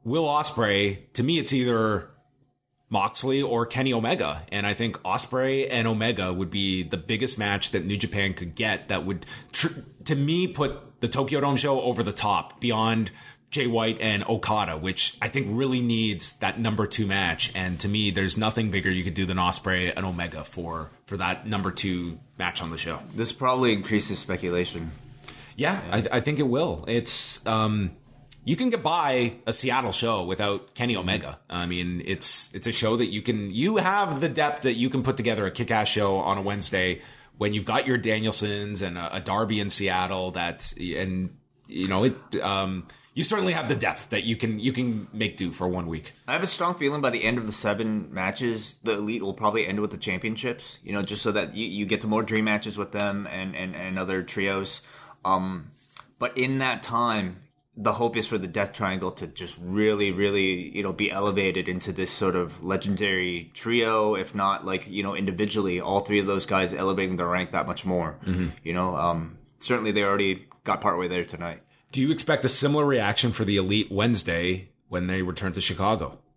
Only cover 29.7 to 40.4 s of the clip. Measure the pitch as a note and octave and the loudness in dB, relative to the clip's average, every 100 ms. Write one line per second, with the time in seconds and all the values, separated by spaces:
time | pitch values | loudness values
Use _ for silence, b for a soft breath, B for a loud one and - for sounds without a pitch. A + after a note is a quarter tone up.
29.7 | B2 A#2+ - A#2 G#2+ F2 F#2 G#2 G2+ - | 2 2 0 2 2 0 0 0 0 -6
30.7 | - A#2+ G#2 F2+ G2+ - C#2+ _ F2 F2 | -2 0 2 2 0 -2 -12 _ -4 -2
31.7 | F2+ F2+ F2 - G2 - - - F#2+ A#2 | -2 -2 -4 -4 0 2 2 -2 -4 -4
32.7 | A2+ A2 A2+ A#2+ G2+ A2 G#2+ G2+ G2 E3+ | 0 2 2 2 0 0 -2 -2 0 2
33.7 | A3 F3+ G3+ G3 C#3+ D#3+ C3 D3 C#3+ C3 | 2 2 2 0 0 -2 2 0 2 0
34.7 | A2+ B2+ C3 B2+ A#2 A#2 A2 G2 - A#2 | 2 0 2 0 0 0 0 -2 -2 0
35.7 | A2 G#2 G#2+ G2+ F#2+ D#2+ G2+ G2 G2+ F#2 | 2 2 2 2 2 0 0 0 -2 0
36.7 | F#2+ F#2 F2 B B B - G#2 G#2 G2 | 2 2 0 B B B -4 0 0 0
37.7 | A2+ C#3 C3 A2 A#2 A2 G#2 G#2 G2+ G#2 | 0 2 2 2 0 0 0 0 -2 -4
38.7 | G2+ G2 F2 E2+ F#2+ F#2 G2 A2 G#2+ G2 | -4 -4 -4 -6 -6 -2 0 2 0 0
39.7 | - G2 F#2 F#2 F#2+ F#2 F2+ | 0 2 2 0 -2 -4 -2